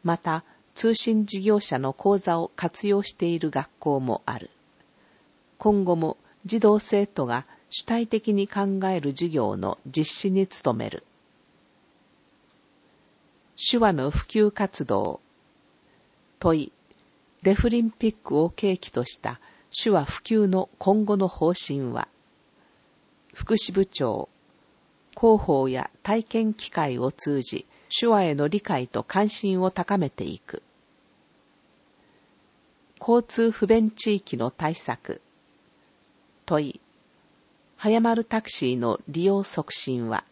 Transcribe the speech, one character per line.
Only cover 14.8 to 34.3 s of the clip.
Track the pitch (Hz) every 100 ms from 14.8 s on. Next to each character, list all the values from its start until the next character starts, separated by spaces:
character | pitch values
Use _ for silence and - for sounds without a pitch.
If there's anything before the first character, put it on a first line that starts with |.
動。 | 131 101 101 - _ _ _ _ _ _ _ _ _ _ _ _
問 | 175 160
い。 | 143 _ _ _ _ _ _ _
デ | 180
フ | 196 240
リ | 233
ン | 226
ピ | - 220
ッ | -
ク | - 143
を | 165
契 | - 202 185
機 | -
と | -
し | 123 -
た | 113 123 - - _
手 | - 226
話 | 190
普 | 139 -
及 | - 220 208
の | 185 - _
今 | - 208
後 | 208 208
の | 190
方 | - 160
針 | 180 - 139 127
は。 | 117 - _ _ _ _ _ _ _ _ _ _ _ _
福 | - -
祉 | 220 -
部 | 185 196
長。 | - 131 104 - _ _ _ _ _ _ _ _ -
広 | 233 214
報 | - 139 131
や | 127 - _
体 | - 226
験 | 220 226 220
機 | 214 -
会 | - 151 123
を | 127
通 | - - 143
じ、 | 123 - - _ _ -
手 | 233
話 | 214
へ | 175
の | 143 147
理 | 202
解 | - 151 127
と | -
関 | - 190 208
心 | - 196 190
を | 185
高 | 185 175 202
め | 147
て | -
い | - -
く。 | - - _ _ _ _ _ _ _ _ _ _ _ _ _ _ _ _ _ _ _ _ _ _ _ _
交 | - 233
通 | 240 - 226
不 | 220 202
便 | 226 220
地 | - - 208
域 | -